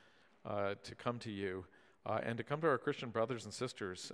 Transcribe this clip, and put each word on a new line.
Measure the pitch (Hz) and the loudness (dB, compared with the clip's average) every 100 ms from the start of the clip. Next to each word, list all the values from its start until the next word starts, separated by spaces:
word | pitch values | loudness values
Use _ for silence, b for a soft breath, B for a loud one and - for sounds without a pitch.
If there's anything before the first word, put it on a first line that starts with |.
| B B B B - | B B B B -4
uh, | 104 98 101 | 0 2 0
to | - | -6
come | - 123 120 | -4 -2 -2
to | 117 | -2
you, | 101 98 92 90 B B B - | -2 -2 -2 -6 B B B -2
uh, | 110 | 0
and | - 117 | 0 -2
to | |
come | 113 151 | -2 2
to | 160 | 4
our | 127 | 4
Christian | - 139 127 | 4 0 0
brothers | 110 113 120 101 | 2 2 2 -4
and | |
sisters, | - 120 - 98 92 - | -2 -2 -2 -4 -4 -6